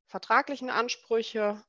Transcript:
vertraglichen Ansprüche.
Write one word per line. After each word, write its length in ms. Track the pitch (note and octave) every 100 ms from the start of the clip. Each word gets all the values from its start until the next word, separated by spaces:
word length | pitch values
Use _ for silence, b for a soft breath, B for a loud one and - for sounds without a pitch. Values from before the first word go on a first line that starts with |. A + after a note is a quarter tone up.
| _
vertraglichen 640 | F#3+ - A#3 C#4+ C4+ B3+
Ansprüche. 920 | - A#4+ - - A3+ A3+ A3 G#3 G#3